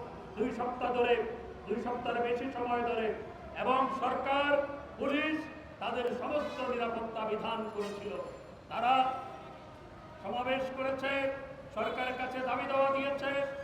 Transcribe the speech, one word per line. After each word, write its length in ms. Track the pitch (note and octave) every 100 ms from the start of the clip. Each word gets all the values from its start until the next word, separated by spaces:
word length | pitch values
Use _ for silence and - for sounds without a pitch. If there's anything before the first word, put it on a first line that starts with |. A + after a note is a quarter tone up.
| - - - G#3+
দুই 120 | B3+ A3
সপ্তাহ 300 | B3+ B3 A#3+ B3
ধরে, 180 | A#3+ A#3 - - - - -
দুই 120 | A3 A#3
সপ্তাহের 400 | A#3+ B3 A#3+ A#3+
বেশি 200 | A#3+ C4 A#3+
সময় 260 | B3 A#3+ A#3+
ধরে, 180 | A3+ G#3+ - - - - E3
এবং 180 | A#3 C4 C4+ C4+
সরকার, 480 | B3 C4 C#4 C#4+ C#4+ C#4+ C#4+ - - -
পুলিশ 360 | C4+ C#4+ D#4 D#4 - - - -
তাদের 240 | G#3+ B3 A#3+ G3+
সমস্ত 360 | B3 D4 - C4 A#3+
নিরাপত্তা 500 | A#3+ A#3 A3+ A3+ A3+ A3
বিধান 280 | G#3+ A3+ A3 G#3+
করেছিল। 380 | G#3 G3 G3 G#3 F3+ - - - - -
তারা 220 | D#3 A#3+ C4 B3+ B3+ - - - - - - - - - -
সমাবেশ 420 | G3 - B3+ C4+ C4 C4+
করেছে, 340 | C4+ C4+ C4+ C#4 C4+ C4+ - - - G#3
সরকারের 400 | A#3 B3 B3+ B3
কাছে 160 | B3 C4 B3+
দাবি 160 | B3+ C#4
দেওয়া 180 | C4+ C4+ C4+
দিয়েছে, 340 | C#4 C4+ C#4 C#4 C#4 -